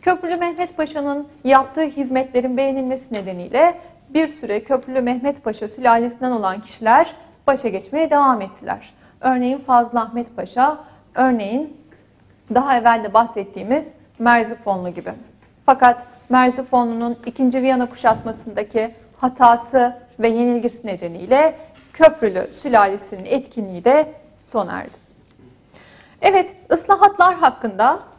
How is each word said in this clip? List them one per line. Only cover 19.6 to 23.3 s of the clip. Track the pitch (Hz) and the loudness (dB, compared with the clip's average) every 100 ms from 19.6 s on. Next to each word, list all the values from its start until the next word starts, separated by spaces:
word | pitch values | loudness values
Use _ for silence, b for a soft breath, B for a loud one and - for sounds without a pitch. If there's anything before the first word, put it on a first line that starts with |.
| - 269 240 247 - - | 2 2 2 -2 -20 -2
ve | 226 | -2
yenilgisi | 226 240 240 240 233 214 | 0 0 0 -4 -6 -12
nedeniyle | 185 175 165 185 254 320 311 - - _ | -10 -10 -12 0 2 2 0 -18 -20 _
Köprülü | - 320 311 220 185 - | 4 4 6 -2 -2 -6
sülalesinin | - - 233 202 202 - 196 | -8 0 4 4 0 -10 -14
etkinliği | 185 | -4